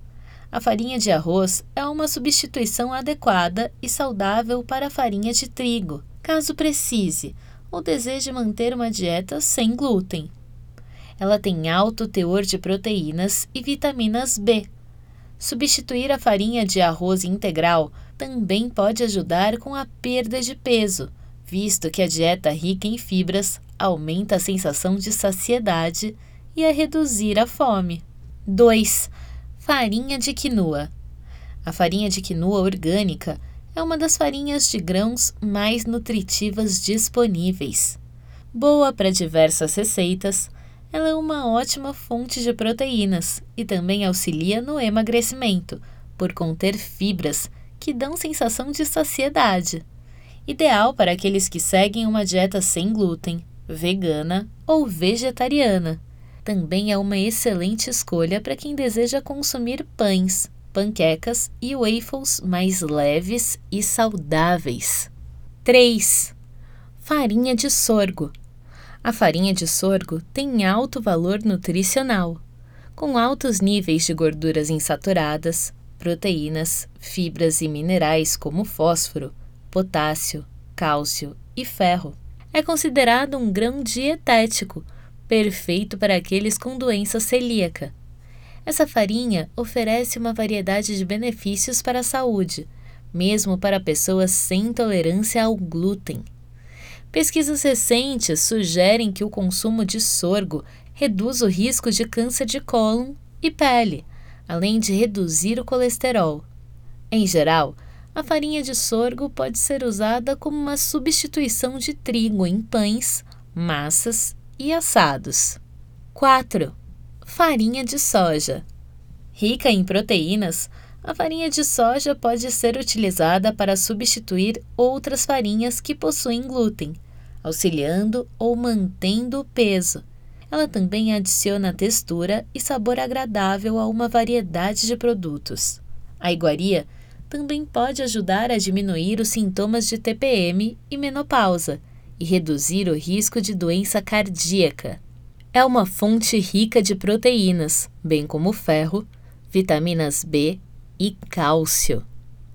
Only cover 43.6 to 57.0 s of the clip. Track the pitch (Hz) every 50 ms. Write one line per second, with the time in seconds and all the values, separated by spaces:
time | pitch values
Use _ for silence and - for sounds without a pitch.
43.6 | 220 - 202 180 175 180 196 208 202 185 185 185 - 175 160 151 165 185 208 226
44.6 | 247 277 302 294 240 214 208 220 226 - 233 233 226 - 262 262 254 220 190 180
45.6 | 165 - - - - - - - - - - - 185 180 - - 175 160 160 160
46.6 | - 196 202 202 - - - - 190 202 190 175 - - 294 - - - - -
47.6 | - - - - - 311 277 233 269 277 330 349 - 311 311 - 269 - - -
48.6 | 254 277 285 - 311 294 - - - - - - 262 285 285 - 254 214 190 180
49.6 | 170 - - 160 - - - - - - - - - - - - - - 294 -
50.6 | 320 294 233 202 214 254 269 - 196 175 180 185 202 196 196 196 196 - - 170
51.6 | - - - 185 196 208 208 226 226 220 214 214 202 185 180 185 185 190 196 196
52.6 | 185 - - 170 175 208 220 214 202 180 165 160 - 175 170 170 - - - -
53.6 | - - 160 156 165 175 190 196 185 165 156 151 156 165 180 190 214 - - -
54.6 | - - 311 320 285 226 175 156 170 190 226 233 269 262 247 - 247 262 285 294
55.6 | 269 220 190 185 170 160 160 160 - - - - - - - - - - 208 185
56.6 | 165 151 180 196 208 214 208 196